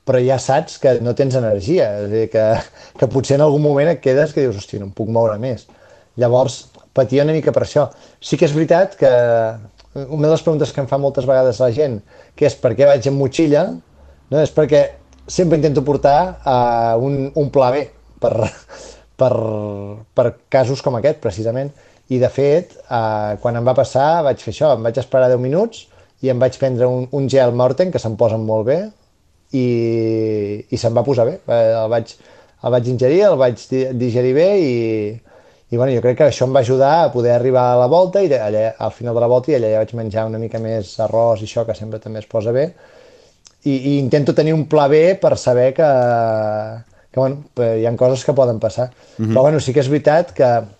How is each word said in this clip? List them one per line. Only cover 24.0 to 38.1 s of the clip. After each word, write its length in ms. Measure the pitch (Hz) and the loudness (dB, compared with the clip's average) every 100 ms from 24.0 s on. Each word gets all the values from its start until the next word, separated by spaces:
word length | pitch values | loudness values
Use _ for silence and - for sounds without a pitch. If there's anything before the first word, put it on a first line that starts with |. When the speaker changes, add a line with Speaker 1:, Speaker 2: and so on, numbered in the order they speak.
| 147 170 | 2 2
Speaker 1:
vaig 180 | 143 117 | 0 -2
fer 80 | - | -6
això, 220 | 101 151 120 | -2 0 2
em 80 | |
vaig 140 | 117 117 | 0 -4
esperar 300 | 120 131 127 | -2 2 2
deu 80 | 127 | 2
minuts 460 | 127 156 233 - - _ _ _ | 0 -2 -2 -6 -20 _ _ _
i 60 | 131 | -4
em 100 | 123 | 0
vaig 160 | 127 - | 0 0
prendre 280 | 135 123 127 | -4 0 0
un, 200 | 127 127 | 0 -4
un 200 | 143 135 | -4 0
gel 220 | 135 123 120 | 2 2 2
Maurten, 360 | 127 131 185 | 0 0 -2
que 100 | - | -2
se'm 160 | 113 110 | -6 0
posen 240 | 117 113 | 0 0
molt 240 | 110 110 107 | -2 -2 0
bé, 120 | 156 214 _ _ _ _ _ _ | -2 -4 _ _ _ _ _ _
i, 140 | 135 123 117 117 113 113 110 110 107 101 104 - | -4 -2 0 0 -2 -2 -2 -2 -4 -4 -8 -8
i 80 | 123 | -4
se'm 160 | 113 117 | -2 0
va 60 | 117 | 0
posar 200 | 123 117 | 0 0
bé. 100 | 185 - | -2 -2
Eh, 160 | 117 113 | 0 2
el 180 | 113 110 | 0 -2
vaig, 220 | 117 110 - - - _ _ | -2 -4 -18 -20 -20 _ _
el 100 | 123 | -2
vaig 160 | 123 120 | -2 0
ingerir, 320 | 123 127 170 208 | 0 2 4 2
el 100 | 147 | 4
vaig 240 | 127 113 - | 0 0 -6
di-, 160 | 135 131 | -4 -4
digerir 400 | 127 123 117 127 | -4 -2 0 0
bé 140 | 135 180 202 | 2 2 2
i, 160 | 147 120 113 110 104 113 _ _ _ _ _ | 0 -2 -2 -4 -4 -10 _ _ _ _ _
i, 60 | 117 | -2
bueno, 140 | 135 | 0
jo 80 | 123 | 0
crec 140 | 120 123 | 0 2
que 80 | 147 | 2
això 180 | - 127 | 2 0
em 80 | 135 | 2
va 80 | |
ajudar 300 | 117 131 135 160 | 2 2 4 4
a 80 | 156 | 2
poder 220 | 120 120 120 | 0 0 2
arribar 320 | 127 127 123 | 2 2 2
a 60 | 123 | 2
la 80 | 123 | 4
volta 300 | 160 185 | 2 2